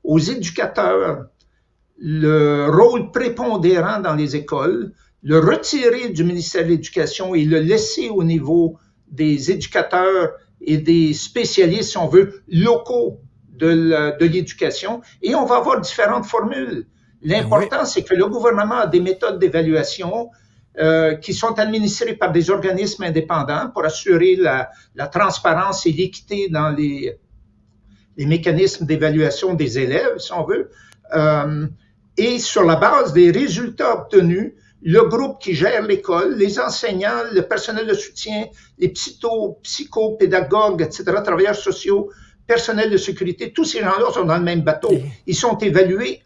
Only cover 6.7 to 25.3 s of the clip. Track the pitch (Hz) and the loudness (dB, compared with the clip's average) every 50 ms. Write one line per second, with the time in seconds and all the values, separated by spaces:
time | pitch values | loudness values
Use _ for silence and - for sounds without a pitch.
6.7 | 170 156 156 - - 180 151 151 - - 185 185 185 165 151 156 160 160 156 165 | 0 0 -2 -6 -4 -4 -4 -4 -4 -8 -6 -2 0 0 2 2 2 2 2 2
7.7 | 214 220 214 - - - 254 233 214 190 165 165 165 156 131 139 165 170 170 160 | 2 2 0 -2 -4 -6 -6 -2 -2 0 2 2 0 0 0 2 2 2 2 2
8.7 | 165 _ _ _ _ _ _ _ 143 127 156 156 147 135 131 170 190 156 - - | -2 _ _ _ _ _ _ _ -4 -2 0 0 0 0 0 -2 -2 -2 -4 -2
9.7 | - 147 - - - 180 185 190 190 185 170 - - - _ _ _ _ - 151 | -2 -2 -2 0 0 0 2 2 2 2 0 -2 -4 -10 _ _ _ _ -2 -2
10.7 | 156 147 - 160 170 170 160 151 151 - - - - 240 233 - - 196 185 165 | -2 0 2 4 4 4 4 2 0 -4 -8 -6 -4 -4 -4 0 2 2 4 4
11.7 | 180 - - - - 190 165 147 147 190 196 196 - - _ - 175 165 202 233 | 2 0 -4 -4 -4 -4 -2 4 4 4 4 4 -4 -18 _ -2 0 2 4 4
12.7 | 233 233 - - 247 240 233 - - - - - _ _ _ _ - 127 160 165 | 2 0 0 -4 -2 -2 -2 -2 -6 -12 -20 -20 _ _ _ _ -6 -2 0 2
13.7 | 170 165 165 165 160 151 151 151 147 - 170 165 160 185 160 - - - 175 - | 2 4 4 2 2 2 0 -2 0 2 2 2 2 0 -4 -6 -6 -4 -4 -4
14.7 | - - 190 202 240 240 - - _ _ - 220 269 302 254 - 240 240 - 247 | -4 -6 -8 -8 -8 -10 -12 -20 _ _ -4 -2 0 0 2 2 0 0 2 0
15.7 | 254 220 165 - - - 214 208 233 240 214 - - 226 208 214 - 269 262 240 | 0 0 -2 -6 -2 0 0 0 0 -2 -4 -2 -4 -2 -2 -2 -4 -6 -6 -6
16.7 | 196 - - _ _ _ _ _ _ _ - 156 175 185 - 110 208 208 202 196 | -8 -10 -10 _ _ _ _ _ _ _ -4 -2 -2 0 0 2 2 2 2 2
17.7 | 269 - - - - 185 - - 185 175 196 208 214 233 220 240 220 202 208 214 | -2 -4 -4 -2 -2 -4 -2 0 2 2 2 0 0 0 2 2 2 2 0 -2
18.7 | 240 247 220 160 151 180 180 190 185 - - 214 202 175 185 170 135 165 160 156 | 0 -2 0 2 2 0 2 0 -2 -2 -2 -4 0 0 0 2 2 0 0 2
19.7 | 156 156 - - - - 180 170 208 233 240 240 _ _ _ _ _ _ _ _ | 0 0 0 -2 -6 -8 -8 -6 -6 -6 -8 -8 _ _ _ _ _ _ _ _
20.7 | _ - 156 160 160 160 160 156 151 156 - - 185 - - 226 214 214 214 220 | _ 0 2 2 4 4 2 0 0 -4 -6 -8 -6 -2 -2 -2 0 0 0 0
21.7 | 220 220 214 202 208 - - - - - - 180 151 175 165 175 196 208 - 190 | 0 0 0 -2 -2 -2 -4 -6 -2 -2 -2 0 2 2 2 2 0 0 0 -2
22.7 | 185 185 208 196 - - 185 170 156 160 156 - 170 156 139 143 147 165 240 240 | -2 -2 -4 -4 -6 -6 -6 -2 -2 -2 -2 0 -2 -2 -2 -2 -4 -4 -6 -6
23.7 | - 196 156 156 160 - - 202 175 165 175 185 185 190 180 147 131 131 127 - | -6 -4 -4 -4 -4 -4 2 2 4 4 6 4 4 4 2 2 2 0 -4 -6
24.7 | - - _ _ _ - 139 143 - 175 202 190 | -12 -20 _ _ _ -10 -10 -4 0 0 0 0